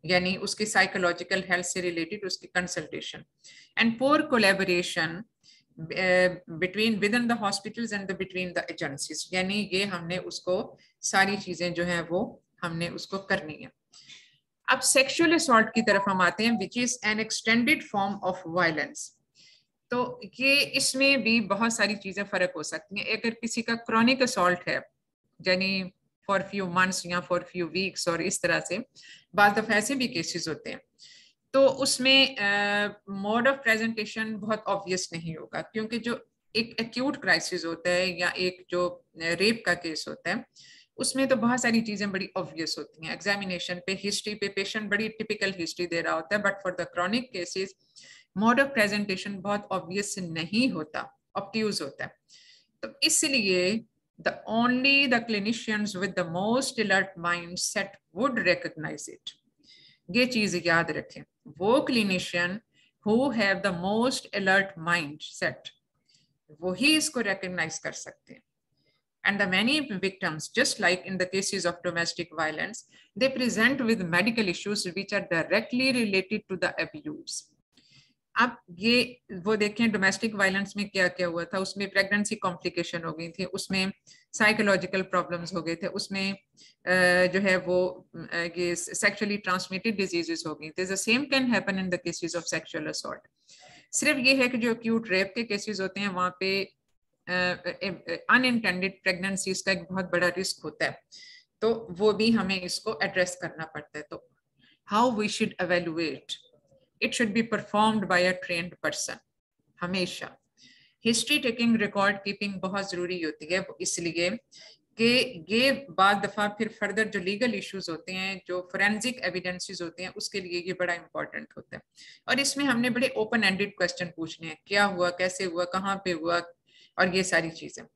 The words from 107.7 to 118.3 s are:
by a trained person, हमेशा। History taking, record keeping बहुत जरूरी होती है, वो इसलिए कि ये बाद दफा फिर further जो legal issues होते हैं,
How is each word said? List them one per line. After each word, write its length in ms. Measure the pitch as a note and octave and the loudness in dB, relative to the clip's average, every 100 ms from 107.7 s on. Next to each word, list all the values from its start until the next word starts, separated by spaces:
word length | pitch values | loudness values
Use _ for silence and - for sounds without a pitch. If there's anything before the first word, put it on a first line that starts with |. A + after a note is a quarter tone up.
| G#3 A3 A3 F#3 | 2 4 4 2
by 140 | F3+ | 4
a 120 | F3+ | 4
trained 380 | F3+ - E3+ F3 - D#3 | 0 -4 -4 -4 -4 -4
person, 300 | - - - _ _ _ _ _ _ | -4 -8 -10 _ _ _ _ _ _
हमेशा। 580 | F3 F#3+ F3+ - - - _ _ - - _ _ | -4 -2 -2 -4 -12 -14 _ _ -20 -20 _ _
History 340 | A3+ A#3 - D4 | 0 2 2 0
taking, 420 | B3+ A#3+ A#3 A3+ | 0 0 4 4
record 360 | G3+ G3+ G3 G3+ | 2 2 2 2
keeping 380 | G3+ G3 G3+ | -4 -6 -6
बहुत 360 | F#3+ F#3+ G3 F#3+ | -4 -4 -4 -4
जरूरी 320 | F3 F3 F3+ | -6 -4 -4
होती 260 | D#3+ D3+ D3+ | -4 -6 -4
है, 60 | F#3 | -4
वो 200 | F#3+ - | -4 -8
इसलिए 500 | - - E3+ D#3+ F3 A3+ _ - - - _ - | -6 -4 -4 -2 -2 -2 _ -20 -20 -20 _ 2
कि 460 | A3+ B3 B3 F3+ D#3 | 4 4 0 -6 -2
ये 380 | A3 C4 C4 - | 2 2 2 -4
बाद 360 | E3 F#3+ G3+ F#3+ | 4 4 6 0
दफा 220 | - G#3 | 0 -2
फिर 200 | G#3 G#3+ | -2 -6
further 400 | - G3+ G3 G#3 | -4 -4 0 -2
जो 120 | G3 | -2
legal 340 | F3+ G#3 B3 | -2 0 0
issues 320 | G3+ F#3 G3 F3+ | -2 -6 -10 -8
होते 220 | D#3+ F3 | -10 -8
हैं, 300 | F#3 F#3+ | -6 -6